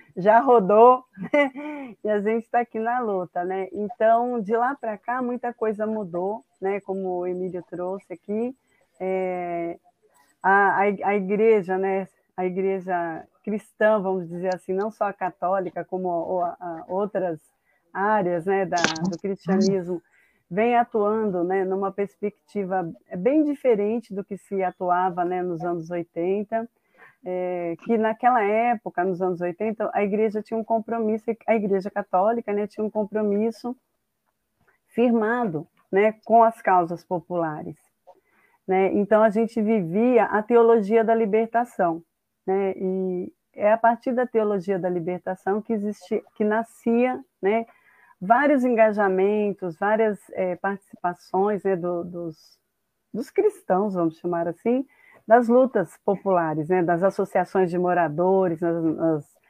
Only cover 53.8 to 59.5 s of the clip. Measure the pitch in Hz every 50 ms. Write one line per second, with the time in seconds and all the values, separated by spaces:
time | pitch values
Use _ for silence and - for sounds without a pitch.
53.8 | 202 214 190 180 170 165 160 - - 175 175 170 170 170 160 - - 226 240 254
54.8 | 269 _ _ _ _ _ - - _ - 220 240 247 220 233 247 262 254 - 214
55.8 | 180 - - - - - 202 190 - 196 190 175 170 160 156 156 151 151 185 185
56.8 | 175 160 - 165 180 196 190 - 196 185 - 196 180 - - 196 190 175 170 180
57.8 | 180 180 180 175 170 156 147 151 175 185 190 190 190 185 170 156 180 170 165 170
58.8 | 160 160 156 - 165 165 160 151 143 _ _ _ _ _